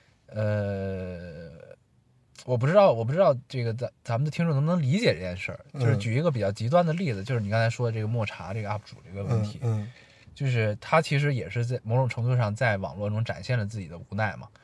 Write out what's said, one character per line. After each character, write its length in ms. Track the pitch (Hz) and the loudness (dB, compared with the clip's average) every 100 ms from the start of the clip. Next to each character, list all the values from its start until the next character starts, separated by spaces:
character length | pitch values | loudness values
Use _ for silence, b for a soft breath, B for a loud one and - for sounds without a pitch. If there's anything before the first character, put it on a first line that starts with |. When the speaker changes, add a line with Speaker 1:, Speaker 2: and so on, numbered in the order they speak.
| b b - | b b -12
Speaker 1:
呃， 1200 | 107 107 104 101 98 98 95 92 87 87 80 82 80 - - _ _ _ _ _ - - | -4 0 0 -2 -2 -4 -6 -8 -10 -12 -14 -16 -18 -20 -20 _ _ _ _ _ -12 -2
我 120 | 123 | 0
不 80 | 131 | 6
知 80 | |
道， 180 | 190 196 | 8 8
我 140 | 117 113 | 6 2
不 80 | |
知 60 | 160 | 4
道 160 | 180 123 - | 4 4 -2
这 160 | 131 | -4
个 80 | 117 | -4
咱， 180 | 113 120 - | -4 -6 -8
咱 140 | - 117 | -4 -2
们 80 | 151 | 0
的 60 | |
听 140 | 139 170 | 0 0
众 100 | 139 | 2
能 100 | 156 | 2
不 60 | |
能 100 | 180 | 2
理 180 | 131 185 | 2 2
解 140 | 233 | 2
这 60 | 87 | 0
件 180 | 92 90 | -2 -6
事 140 | - | -8
儿。 80 | 90 - | -10 -12
Speaker 2:
嗯。 80 | 135 | 0
Speaker 1:
就 60 | 120 | 2
是 80 | 104 | 2
举 200 | 110 120 | 2 0
一 60 | |
个 100 | 170 | 2
比 80 | 123 | 2
较 120 | 98 | 0
极 160 | 101 113 | 0 2
端 160 | 175 | 4
的 80 | 170 | 4
例 220 | 170 185 | 2 -2
子， 100 | 98 | -2
就 120 | 104 123 | -2 -2
是 60 | |
你 80 | 101 | 0
刚 100 | 113 | 2
才 100 | 113 | 2
说 180 | - 120 | 0 -2
的 60 | |
这 80 | 113 | -2
个 60 | 107 | -2
抹 180 | 120 104 | -2 -2
茶 280 | - 90 | -6 -8
这 80 | 110 | -6
个 80 | 101 | -4
up 140 | 107 | -6
主 140 | - - - | -8 -20 -14
这 60 | |
个 120 | 98 | -8
问 200 | 101 117 | 0 0
题。 160 | 107 113 | 0 -2
Speaker 2:
嗯， 200 | 117 110 | -2 -2
嗯。 100 | 104 B B B B | -4 B B B B
Speaker 1:
就 140 | - 135 | -4 0
是 280 | 123 107 104 | 2 0 -2
他 180 | - 165 | 2 2
其 200 | 156 143 | 2 0
实 160 | 143 127 | 0 -2
也 120 | 92 | -4
是 160 | 120 | -4
在 160 | 120 127 | -2 -4
某 120 | 110 123 | -2 0
种 140 | 127 | 0
程 140 | - | 0
度 120 | 117 123 | 0 2
上 180 | 110 107 | 2 2
在 200 | 120 101 | 2 0
网 200 | 98 90 | -2 -4
络 100 | 104 | -4
中 160 | 107 | -2
展 200 | 117 82 | -2 -4
现 120 | 92 123 | -2 -2
了 80 | |
自 160 | 104 110 | -2 -6
己 80 | 82 | -8
的 80 | 85 | -12
无 200 | - 98 | -8 -2
奈 200 | 107 62 | -2 -4
嘛， 120 | - - | -14 -20